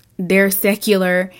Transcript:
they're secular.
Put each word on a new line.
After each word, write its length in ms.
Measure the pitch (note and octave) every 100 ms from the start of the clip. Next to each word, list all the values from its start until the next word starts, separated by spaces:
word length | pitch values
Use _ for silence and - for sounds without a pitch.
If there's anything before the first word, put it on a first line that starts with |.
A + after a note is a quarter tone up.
| _ -
they're 320 | F3+ F#3+ G3
secular. 800 | F#3+ G3+ G#3 - G3 F#3 F3+ F#3